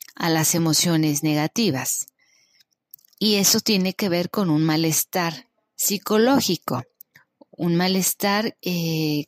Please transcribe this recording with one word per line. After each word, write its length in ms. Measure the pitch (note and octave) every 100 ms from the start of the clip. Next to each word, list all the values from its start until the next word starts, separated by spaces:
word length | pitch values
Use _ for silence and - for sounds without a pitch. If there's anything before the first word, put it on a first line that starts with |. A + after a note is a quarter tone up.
| -
a 160 | - E3+
las 240 | D#3+ D3+
emociones 680 | E3+ E3 D3+ F3 E3 D#3 C#3+
negativas. 840 | D#3+ D3+ D#3 - G#3+ C3 B2+ - - _ _ _ _ _ _ _ _ - _ _
Y 160 | G#3+
eso 240 | G#3 F#3+ A3
tiene 360 | - G3+ F#3
que 140 | - G3+
ver 220 | E3+ F3
con 180 | G#3+ F#3
un 140 | D3+
malestar 840 | D#3+ D#3 E3 D3+ - F#3 E3+ D#3 - _ _
psicológico, 1120 | - - G3+ - G#3+ A#3 C4+ - F3 - B2+ - _ - _ _ _ -
un 240 | - F3
malestar, 840 | E3+ F#3 F#3+ F3+ - G3+ G3+ A3 -
eh, 640 | F3+ F3 E3 D#3+ D#3 D3+